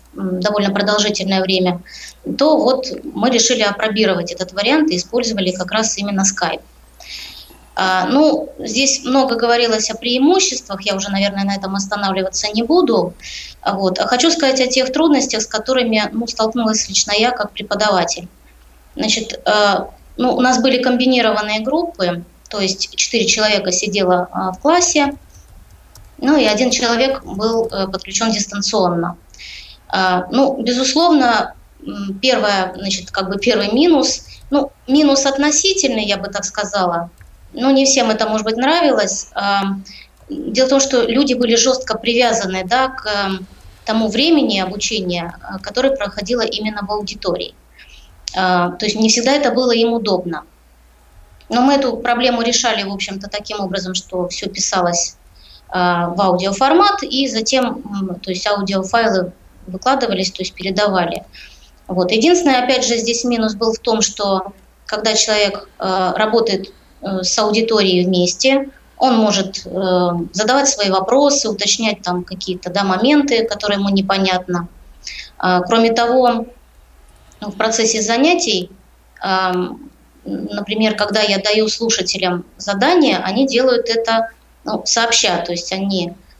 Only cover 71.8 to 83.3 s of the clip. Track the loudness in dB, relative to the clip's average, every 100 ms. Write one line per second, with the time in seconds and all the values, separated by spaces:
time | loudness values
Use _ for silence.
71.8 | -2 -4 -4 -4 -6 -10 -8 -8 -4 -2
72.8 | 0 2 4 4 4 2 0 -2 -2 0
73.8 | 2 0 2 2 2 0 -2 -4 -6 -12
74.8 | -20 -20 -16 -16 -16 -4 0 2 2 4
75.8 | 4 4 4 4 4 2 -4 -12 _ _
76.8 | -20 -20 -20 -20 -20 -14 -10 -4 -2 0
77.8 | 0 0 0 2 4 2 0 -2 -4 -10
78.8 | _ _ _ _ -2 0 0 0 -4 -8
79.8 | -18 -20 _ _ -10 -8 -6 -8 -4 0
80.8 | 0 2 0 2 2 2 2 2 2 0
81.8 | -2 -2 -2 -2 -2 -2 -6 -10 -6 0
82.8 | 4 4 4 2 0